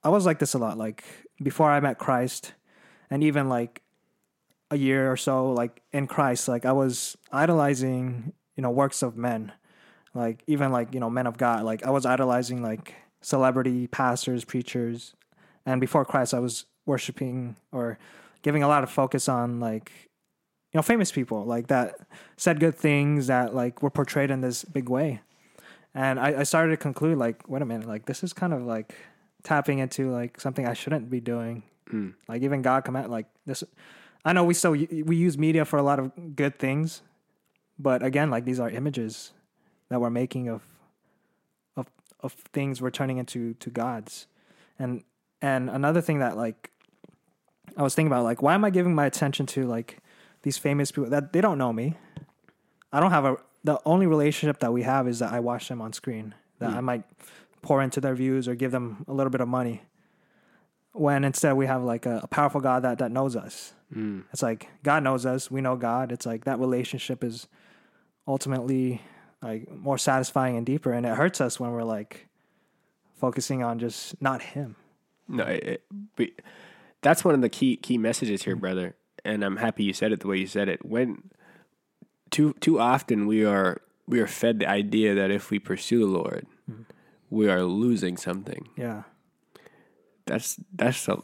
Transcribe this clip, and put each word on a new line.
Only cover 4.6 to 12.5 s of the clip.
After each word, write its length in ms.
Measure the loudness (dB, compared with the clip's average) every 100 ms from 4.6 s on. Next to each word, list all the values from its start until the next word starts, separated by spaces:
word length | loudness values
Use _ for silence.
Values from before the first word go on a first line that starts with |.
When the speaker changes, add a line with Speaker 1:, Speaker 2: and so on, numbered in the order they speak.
| _
Speaker 1:
a 60 | 0
year 340 | 2 4 2
or 60 | 0
so, 360 | 0 2 2
like, 300 | 0 -2 -6 _
in 160 | -4 -2
Christ, 400 | 2 2 2 0
like, 160 | 0
I 80 | 2
was 440 | 2 2 0 -8 -10 _
idolizing, 1000 | 2 4 6 4 2 0 -2 -4 -6 -10 -14 _ -4
you 60 |
know, 80 | 0
works 320 | 2 2 0
of 140 | -4 -2
men, 360 | -4 -4 -6 -14 _ _ -20 _ _
like, 280 | -4 -4 -4 -2
even, 240 | 0 2
like, 220 | 0 -2
you 60 | -4
know, 100 | -2
men 160 | -2 -2
of 100 | 0
God. 280 | 2 2
Like, 200 | 0 -4
I 60 | 0
was 160 | 0 2
idolizing, 560 | 2 4 2 0